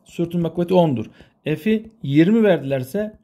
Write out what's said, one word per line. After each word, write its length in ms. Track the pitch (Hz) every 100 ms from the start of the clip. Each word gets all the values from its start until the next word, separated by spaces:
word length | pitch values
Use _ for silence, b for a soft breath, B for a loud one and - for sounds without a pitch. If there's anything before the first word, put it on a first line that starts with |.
sürtünme 440 | _ - 170 175 160
kuvveti 260 | 175 175
ondur. 360 | 180 165 120 107 b b b
F'i 460 | 143 151 214 220 214 _
yirmi 400 | 135 143 170 226
verdilerse 760 | 214 160 135 135 123 196 214 208